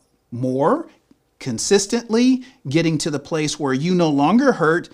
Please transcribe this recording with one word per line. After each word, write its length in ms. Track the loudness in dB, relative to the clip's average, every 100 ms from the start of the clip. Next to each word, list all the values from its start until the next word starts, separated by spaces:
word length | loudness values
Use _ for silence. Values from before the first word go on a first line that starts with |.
| _ _ _
more 580 | -6 -4 0 0 0 -4 _ _ _ _ -14
consistently, 1040 | -8 -6 2 2 2 -4 -2 2 2 2 -4 _ -4
getting 300 | 0 0 0
to 120 | -2
the 80 | -6
place 420 | -4 -4 -4 -4
where 140 | -2
you 200 | -2 0
no 140 | 0 2
longer 440 | 2 2 4 2
hurt, 360 | 2 2 0 -4